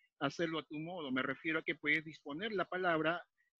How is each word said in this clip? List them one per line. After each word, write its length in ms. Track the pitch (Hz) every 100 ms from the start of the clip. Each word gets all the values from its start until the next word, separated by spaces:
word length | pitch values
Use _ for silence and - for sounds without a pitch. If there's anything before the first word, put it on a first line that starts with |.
| _ -
hacerlo 400 | 143 - 170 160
a 40 |
tu 140 | - 151
modo. 340 | 160 180 143
Me 120 | 127
refiero 340 | 127 131 160 160
a 60 |
que 100 | 170
puedes 320 | 151 147 156 156
disponer 460 | 147 147 147 220
la 140 | 196 165
palabra 580 | 180 185 160 156 170 - _ _